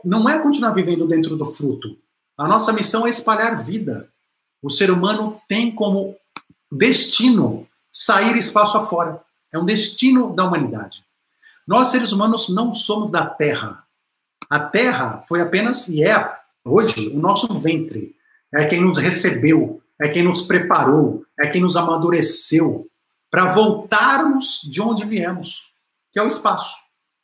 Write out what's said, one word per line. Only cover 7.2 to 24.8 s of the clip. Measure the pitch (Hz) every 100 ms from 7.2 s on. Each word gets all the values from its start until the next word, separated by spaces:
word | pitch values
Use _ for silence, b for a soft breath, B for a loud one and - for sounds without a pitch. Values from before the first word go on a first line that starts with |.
| 247 220 127 107 - _ _
sair | - - 196 226 233
espaço | 185 208 208 -
afora. | - 170 165 156 - _ _
É | 156
um | 180
destino | 220 - - 254 254 214
da | 170 185
humanidade. | 170 123 110 101 - _ _ _ b b b b
Nós, | 220 254
seres | 254 226
humanos, | 196 214 226 -
não | 185 240
somos | - - 214 202
da | 165 -
Terra. | - 147 147 107 - _ _ _ _ _ _ -
A | 147
Terra | 151 202 254 - 123 - -
foi | 170
apenas | 170 185 226 254 -
e | 156
é, | 165 165 - - _ _ 120
hoje, | 175 220 - 107
o | 143
nosso | 180 202 233 170
ventre. | 156 165 - 107 - - _ _ _
É | 147 151
quem | 170
nos | 185 147
recebeu, | 170 - 180 123 151 160 - - _ -
é | 151
quem | 165
nos | 175 175
preparou, | - 185 175 165 131 147 - - - -
é | 147
quem | 180
nos | 180 175
amadureceu | 170 160 170 170 - - - 160 156 110 - _ _ _ _
pra | - 185
voltarmos | 208 214 - - 214 247 269 294 262 - -
de | 147 139